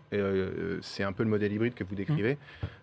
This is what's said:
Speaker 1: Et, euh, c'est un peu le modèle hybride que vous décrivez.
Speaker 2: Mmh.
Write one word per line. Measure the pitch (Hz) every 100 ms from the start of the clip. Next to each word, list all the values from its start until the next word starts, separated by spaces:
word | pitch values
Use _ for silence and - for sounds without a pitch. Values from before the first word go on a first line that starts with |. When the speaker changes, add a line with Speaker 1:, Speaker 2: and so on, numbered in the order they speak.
| -
Speaker 1:
Et, | 104
euh, | 98 95 92 82 87 87
c'est | - -
un | 98
peu | 95
le | 113
modèle | 104 101
hybride | 104 117
que | - 95
vous | 98
décrivez. | 98 147 107
Speaker 2:
Mmh. | 143 - - - -